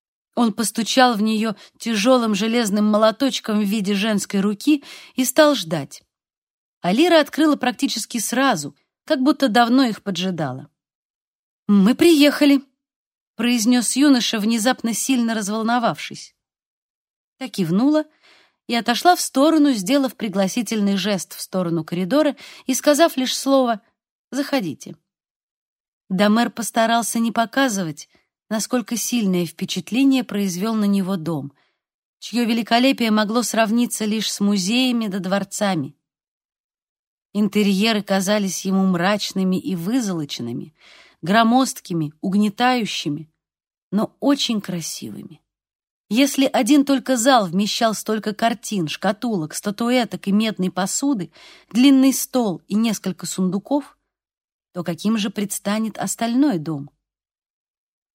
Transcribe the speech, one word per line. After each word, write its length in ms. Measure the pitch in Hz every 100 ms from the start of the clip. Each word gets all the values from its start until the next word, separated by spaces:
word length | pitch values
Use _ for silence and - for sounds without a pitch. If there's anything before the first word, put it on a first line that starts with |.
| _ _ _ -
Он 180 | 240
постучал 640 | 202 220 - 220 - 254 220
в 60 |
неё 340 | 220 220 220 208 - _
тяжёлым 580 | 226 220 208 262 226 202
железным 500 | 226 233 226 208 214
молоточком 760 | 208 220 220 277 - - 214
в 40 |
виде 300 | 208 220 190
женской 480 | 202 220 208 - 196
руки 420 | 196 208 - 294 - - - -
и 100 | 254
стал 300 | - 302 269
ждать. 480 | 165 165 135 - _ _ _ _ _ _ _ _
Алира 380 | 170 214 349 330
открыла 380 | 294 - 311 277
практически 640 | 254 220 277 - - 240
сразу — 560 | - 240 269 190 143 - _ _ -
как 140 | 302
будто 260 | 262 294 269
давно 360 | 214 233 254 254
их 180 | 208
поджидала. 640 | - 175 190 165 147 127 147 _ _ _ _ _ _ _ _ _ -
«Мы 280 | 202 190 254
приехали», 640 | 339 320 285 - 294 277 - _ _ _ _ _ _ -
произнёс 580 | 240 247 214 247 226 -
юноша, 420 | 294 254 - 226
внезапно 560 | 208 233 214 254 226
сильно 400 | 208 - 262 226
разволновавшись. 1040 | 226 196 214 220 240 226 156 - - - _ _ _ _ _ _ _ _ _ _ _
Та 100 | 262
кивнула 560 | - 165 185 269 302 302 _ _ _ _ _ -
и 80 | 233
отошла 400 | 226 240 339 349
в 60 |
сторону, 500 | - 262 294 320 294
сделав 440 | 240 180 285 262 -
пригласительный 800 | 220 185 190 247 214 220 202 196
жест 400 | 185 196 - -
в 60 |
сторону 420 | - 190 175 165
коридора 540 | 160 175 185 269 302 - - - -
и 80 | 262
сказав 420 | - 285 330 320
лишь 180 | 254 -
слово 460 | 269 269 254 214 - _ _ _ _
«Заходите». 640 | 254 285 277 185 120 - - _ _ _ _ _ _ _ _ _ _ _
Дамер 420 | 185 208 220 233
постарался 640 | - - - 226 202 196 233
не 140 | 226
показывать, 800 | 226 226 - 269 202 170 147 - _ _ _ _
насколько 480 | 214 - 247 233 240
сильное 520 | - 247 202 180 170
впечатление 760 | - 190 - - 226 277 262
произвёл 520 | - 208 196 175 220 220
на 100 | 202
него 320 | 202 180 196
дом, 340 | 156 160 139 - _ _ _ _ _ _
чьё 260 | - 226 233
великолепие 640 | 233 226 233 254 269 233
могло 320 | 320 202 226
сравниться 640 | 240 214 220 233 240 - 214
лишь 260 | 220 202
с 80 | -
музеями 680 | 202 208 180 240 254 240 220
да 100 | 196
дворцами. 800 | 180 202 190 - 208 180 135 - _ _ _ _ _ _ _ _ _ _ _ _ _
Интерьеры 680 | 202 208 208 202 190 220 214
казались 640 | 196 196 190 214 196 180 190
ему 200 | 190 190
мрачными 720 | 175 180 208 - 196 185 185
и 160 | - 185
вызолоченными, 960 | 170 254 214 175 143 - 120 120 160 _ _ - _ _
громоздкими, 920 | 160 208 226 247 262 - - 170 151 -
угнетающими, 1080 | 196 196 214 202 247 254 214 - - 143 156 _ _ _ _ _ _
но 240 | 196 - _
очень 420 | 254 285 - 220
красивыми. 800 | 190 175 156 - 113 101 - 151 _ _ _ _ _ _ _
Если 400 | 208 277 - 269
один 340 | 220 226 294 277
только 320 | 269 - 254
зал 280 | 233 262 190
вмещал 480 | 175 202 - 226
столько 400 | 208 - 220 208
картин, 540 | 202 226 220 - 208 156
шкатулок, 640 | - 190 208 247 208 156
статуэток 760 | - 202 208 233 254 233 - -
и 40 |
медной 400 | 196 220 208 185
посуды, 600 | 180 190 - 277 254 170 - - - _
длинный 440 | 208 269 269 269
стол 500 | 254 - 254 226 170 -
и 60 |
несколько 540 | 202 226 202 185 175 170
сундуков, 680 | - 185 190 - 285 277 _ _ _ _ _ _ _ _
то 100 | -
каким 360 | 175 170 202 226
же 100 | 202
предстанет 720 | 202 202 - - 214 220 -
остальной 580 | 196 - 233 240 294 185
дом? 320 | 151 151 143 _ _ _ _ _ _ _ _ _ _ _ _